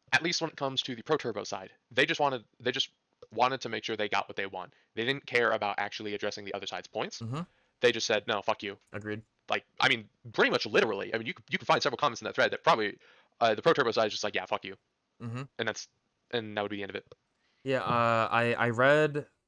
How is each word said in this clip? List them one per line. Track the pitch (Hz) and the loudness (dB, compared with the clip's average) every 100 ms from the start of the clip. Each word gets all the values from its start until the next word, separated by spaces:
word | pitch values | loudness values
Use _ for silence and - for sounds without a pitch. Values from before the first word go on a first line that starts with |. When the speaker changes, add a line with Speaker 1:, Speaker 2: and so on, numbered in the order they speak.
| _ | _
Speaker 1:
at | 131 | 0
least | 165 175 | 0 -2
when | 160 | -4
it | - | -4
comes | 139 131 | -2 -2
to | - 120 | -4 -6
the | |
Pro | - 156 | 0 0
Turbo | 127 104 | 0 -4
side, | 101 104 95 - _ | -6 -8 -8 -18 _
they | 117 156 | 2 4
just | 165 | 4
wanted, | 147 127 107 _ | 2 0 -8 _
they | 120 | -4
just | 127 - _ _ _ - | -2 -4 _ _ _ -14
wanted | 107 123 131 | 2 2 2
to | 120 | -4
make | 113 | -6
sure | - 110 | -4 -2
they | 104 | 0
got | 98 - | 0 -2
what | 101 | -6
they | 98 | -8
want. | 95 90 _ _ - | -8 -12 _ _ -4
They | 117 | -2
didn't | 139 - | -2 0
care | 123 117 | 2 2
about | 110 104 98 | 2 -2 -2
actually | 101 - 107 | -4 -6 -6
addressing | 101 104 104 101 | -4 -6 -6 -8
the | |
other | 98 95 | -8 -8
side's | 92 90 | -10 -8
points. | 107 120 - | -8 -8 -8
Speaker 2:
Mm-hmm. | 113 135 175 _ _ _ | -8 -8 -10 _ _ _
Speaker 1:
They | 123 | 2
just | 117 - | 2 0
said, | 107 101 | 0 0
"No, | 107 | -2
fuck | 98 107 | 0 -4
you." | 101 101 _ | -4 -10 _
Speaker 2:
Agreed. | - 107 107 - _ - | -10 -8 -8 -10 _ -4
Speaker 1:
Like, | 110 - _ | -4 -4 _
I | 127 | 2
mean, | 123 104 _ 120 | 2 -2 _ -10
pretty | 110 254 | 0 2
much | 165 110 | 2 2
literally. | 131 127 98 98 | 2 4 0 -2
I | 113 | -4
mean, | 113 | -4
you, | - - | -10 -6
you | 127 | -6
can | - | 2
find | 156 | 2
several | 143 127 | 2 0
comments | 147 113 | 0 0
in | 107 | -6
that | - | 0
thread | 117 | 0
that | - | 2
probably, | - 151 107 - - - _ _ | 2 4 2 -4 -18 -20 _ _
uh, | 117 107 | 2 4
the | |
Pro | 165 | 4
Turbo | 156 120 | 4 4
side | 110 110 | 2 0
is | |
just | - | 0
like, | 104 98 | -4 -4
"Yeah, | 92 | -4
fuck | 104 | -4
you." | 98 95 _ _ _ _ | -6 -14 _ _ _ _
Speaker 2:
Mm-hmm. | 120 117 135 - | -10 -8 -10 -6
Speaker 1:
And | 113 | -6
that's, | 104 - _ _ _ _ | -4 -12 _ _ _ _
and | 120 110 104 | -8 -4 -4
that | |
would | 104 | -4
be | 104 | -4
the | |
end | 98 | -8
of | 98 | -8
it. | - - _ _ _ _ | -12 -20 _ _ _ _
Speaker 2:
Yeah, | 131 131 | -2 -2
uh, | 110 120 117 113 110 | 0 2 4 4 2
I, | 117 117 | 2 2
I | 117 117 | 2 0
read, | 117 131 151 156 147 131 _ | 4 4 6 4 -2 -8 _